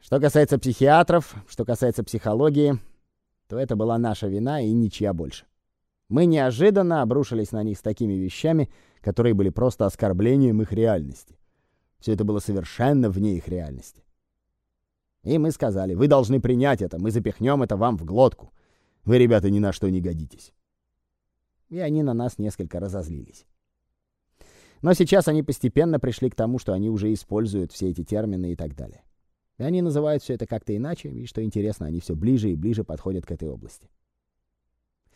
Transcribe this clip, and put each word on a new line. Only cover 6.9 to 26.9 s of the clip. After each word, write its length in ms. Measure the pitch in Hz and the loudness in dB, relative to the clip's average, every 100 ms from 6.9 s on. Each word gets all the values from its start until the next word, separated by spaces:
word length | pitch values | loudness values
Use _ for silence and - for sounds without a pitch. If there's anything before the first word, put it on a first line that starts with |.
| 160 | 2
обрушились 500 | 113 127 135 113 104 | 0 0 0 -2 -4
на 120 | 110 | -4
них 160 | 107 98 | -6 -4
с 20 | |
такими 320 | 110 104 113 | -6 -2 -2
вещами, 560 | 95 92 - 156 165 143 - _ _ | -2 -4 -2 0 0 0 -6 _ _
которые 320 | - 98 120 | -4 2 2
были 160 | 104 98 | 4 2
просто 360 | - 127 - 101 | 2 -2 2 -2
оскорблением 760 | - 107 90 110 139 131 107 | 0 -2 2 4 4 4 2
их 100 | 107 | 0
реальности. 680 | 101 113 95 69 64 - _ _ _ _ _ _ _ | -2 0 0 -4 -14 -20 _ _ _ _ _ _ _
Все 140 | - | -4
это 100 | 104 | -2
было 160 | 104 104 | 0 -2
совершенно 680 | - 98 82 - 127 143 113 | -4 -6 -6 -2 2 4 2
вне 280 | 95 104 90 | 0 -2 -2
их 100 | 82 | -6
реальности. 560 | 90 78 65 - _ _ _ _ _ _ _ _ _ _ _ _ _ | -8 -8 -14 -18 _ _ _ _ _ _ _ _ _ _ _ _ _
И 140 | 90 156 | -2 0
мы 140 | 156 | 0
сказали: 440 | 147 127 98 95 90 | 0 -2 -2 -2 2
«Вы 120 | 143 | 6
должны 320 | 139 113 131 | 6 4 2
принять 420 | 127 123 139 120 | 2 2 2 0
это, 180 | 92 85 | -2 -4
мы 120 | 104 | -2
запихнем 520 | 113 104 - 117 143 | -2 -4 -2 0 0
это 140 | 120 98 | 0 0
вам 200 | 120 101 | 0 -2
в 80 | 82 | -2
глотку. 460 | 104 131 - - _ _ _ _ _ | 4 4 2 -20 _ _ _ _ _
Вы, 140 | - 123 | 2 6
ребята, 320 | 120 110 98 | 6 6 4
ни 100 | 101 | 2
на 120 | 101 | 0
что 160 | 92 98 | -2 -2
не 120 | 92 | -2
годитесь». 520 | 90 80 73 - - _ _ _ _ _ _ _ _ _ _ _ _ | -4 -6 -10 -16 -20 _ _ _ _ _ _ _ _ _ _ _ _
И 100 | 170 | -6
они 240 | 156 156 | 0 0
на 100 | 143 | 2
нас 240 | 117 120 - | 0 -4 -4
несколько 420 | 104 - 87 87 | -6 -6 -8 -6
разозлились. 680 | 98 95 80 76 55 - _ _ _ _ _ _ _ _ _ _ - _ _ _ | -6 -6 -8 -10 -14 -20 _ _ _ _ _ _ _ _ _ _ -20 _ _ _
Но 120 | 156 | 0
сейчас 340 | 180 170 190 165 | 2 4 2 2
они 140 | 151 | -2
постепенно 580 | 143 139 123 143 165 147 | -2 -4 -2 0 0 -2
пришли 300 | 127 - 127 | -4 -4 -6
к 60 | - | -2
тому, 240 | 113 123 | -4 -4
что 140 | - | -4
они 160 | 95 | -4
уже 220 | 107 | -2